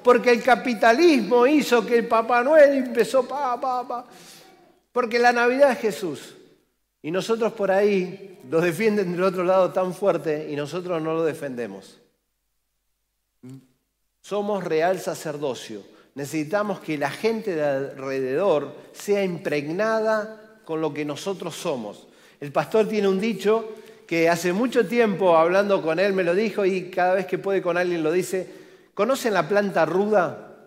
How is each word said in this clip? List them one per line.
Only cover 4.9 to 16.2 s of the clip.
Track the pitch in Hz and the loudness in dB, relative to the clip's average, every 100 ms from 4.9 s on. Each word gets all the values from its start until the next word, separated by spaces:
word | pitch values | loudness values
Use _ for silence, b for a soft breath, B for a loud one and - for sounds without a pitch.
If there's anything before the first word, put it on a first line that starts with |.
Porque | 247 247 240 | -2 0 4
la | 240 | 4
Navidad | 240 240 262 285 | 4 2 4 4
es | 233 | 4
Jesús. | 220 - 180 127 - - - _ _ _ _ _ | -2 -4 -6 -8 -14 -20 -20 _ _ _ _ _
Y | 147 | -6
nosotros | 180 185 226 220 | -4 -2 0 0
por | 220 196 | 0 0
ahí | 190 208 196 180 185 - - 127 | 2 4 2 -2 -8 -18 -20 -2
los | 160 | 0
defienden | 175 160 220 208 180 | 0 2 0 0 -2
del | 175 | 0
otro | 190 185 | -2 0
lado | 180 190 180 | 2 2 2
tan | 190 185 | 0 -4
fuerte | 175 202 170 156 151 156 | 0 0 0 -2 -6 -6
y | 143 | -6
nosotros | 143 175 180 165 | -6 -8 -6 -4
no | 156 | -4
lo | 160 160 | -2 -2
defendemos. | 131 143 123 113 98 - - _ _ _ _ _ _ _ _ _ _ _ _ _ _ 127 135 _ _ _ _ _ _ | -4 -10 -8 -10 -12 -18 -20 _ _ _ _ _ _ _ _ _ _ _ _ _ _ -20 -20 _ _ _ _ _ _
Somos | - 202 208 202 | -8 -6 -4 -4
real | 170 156 170 190 | -2 0 0 -2
sacerdocio. | - 156 165 147 147 117 - 104 - b b | -4 -8 -8 -6 -6 -6 -10 -16 -16 b b
Necesitamos | 135 | -12